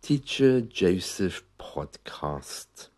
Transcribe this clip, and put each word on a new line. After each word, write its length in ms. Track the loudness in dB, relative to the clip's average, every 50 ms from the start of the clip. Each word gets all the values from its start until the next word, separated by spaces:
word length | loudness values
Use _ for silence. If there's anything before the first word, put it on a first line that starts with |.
Teacher 600 | 0 0 0 0 0 -4 0 4 6 6 6 6
Joseph 800 | 2 0 -2 2 4 4 4 4 0 -6 -4 -2 -2 -2 -2 -4 -14 _ _ _
podcast. 1300 | -18 -10 -8 -8 -8 -8 -12 -18 _ -16 -14 -8 -6 -6 -6 -6 -8 -12 -14 -16 -16 _ _ -20 -20 -20 _